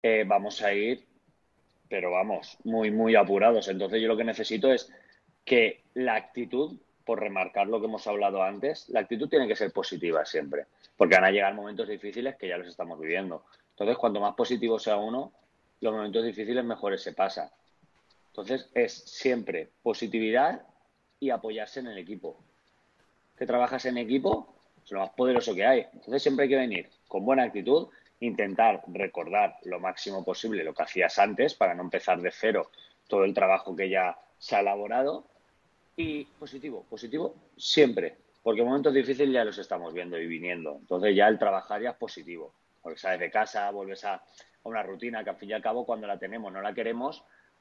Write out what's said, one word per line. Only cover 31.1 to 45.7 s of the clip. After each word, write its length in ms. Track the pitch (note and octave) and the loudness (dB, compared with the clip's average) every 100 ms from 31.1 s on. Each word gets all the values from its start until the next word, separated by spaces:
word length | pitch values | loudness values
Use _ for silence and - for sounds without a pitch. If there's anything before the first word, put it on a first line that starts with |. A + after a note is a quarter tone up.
| - | 4
antes 340 | G#2 G#2 C#3+ | 2 4 0
para 200 | - G2 | 2 0
no 100 | F2 | 0
empezar 360 | F2+ F#2 - F2+ | -4 -4 0 0
de 100 | F2 | -2
cero 400 | - A2 G2+ D2+ _ - _ _ | -2 0 0 -2 _ -20 _ _
todo 160 | G#2 | 2
el 100 | G2 | 2
trabajo 420 | G2 F#2+ F#2+ - F#2 | 4 4 4 0 -6
que 140 | F#2+ | -2
ya 280 | F#2+ F2+ - _ _ | 0 0 -4 _ _
se 180 | - G#2+ | -2 0
ha 40 | |
elaborado. 640 | G2+ G2+ G#2 A#2+ C3+ F3 - _ _ _ _ _ _ - | 2 -2 -2 -2 0 -4 -10 _ _ _ _ _ _ -8
Y 300 | D#3+ D3 C#3 | -6 -6 -10
positivo, 600 | _ C#3+ C3+ C#3+ A2 - | _ -16 -12 -12 -12 -12
positivo 440 | A2 A#2 C#3+ F3 - _ _ | -14 -8 -4 -4 -6 _ _
siempre, 600 | - - C#3 G2 D#2+ - _ _ | 0 6 6 6 -4 -8 _ _
porque 200 | A2+ A2 | -2 2
momentos 300 | A#2+ C#3 C#3+ | 2 4 4
difíciles 400 | C#3 B2 C3 C#3 | 4 2 2 2
ya 100 | B2+ | 4
los 140 | A2 G2+ | 2 -2
estamos 360 | F#2 F2+ E2+ | -6 -6 -6
viendo 260 | E2+ F2 E2+ | -8 -8 -6
y 80 | E2+ | -6
viniendo. 500 | E2 F2 F2 D#2 C#2+ | -6 -6 -6 -8 -10
Entonces 360 | _ F2+ G#2 G2 | _ 0 4 6
ya 120 | G#2 | 6
el 120 | G#2+ | 6
trabajar 420 | G#2 F#2+ - G#2 | 2 0 -4 -6
ya 100 | A#2+ | -6
es 40 | A#2+ | -8
positivo, 580 | A2+ - D#2+ E2+ C#2+ _ _ _ | -12 -12 -14 -14 -14 _ _ _
porque 160 | E2+ D#2+ | -16 -8
sales 200 | F#2+ F2+ | -4 -2
de 120 | E2+ | 0
casa, 400 | G#2+ G#2+ G#2+ G2+ | 0 -2 -2 -4
vuelves 320 | G2+ F#2+ F#2+ G#2 | -6 -10 -8 -6
a, 100 | F#2+ | -8
a 60 | _ - - _ | _ -20 -20 _
una 200 | A#2 A2+ | -8 -6
rutina 400 | F#2+ F#2+ A#2+ A2+ | -6 -8 -8 -8
que 80 | G#2 | -8
al 60 | F#2 | -10
fin 120 | G2+ | -6
y 40 | |
al 80 | G#2+ | -4
cabo 240 | A#2 | -2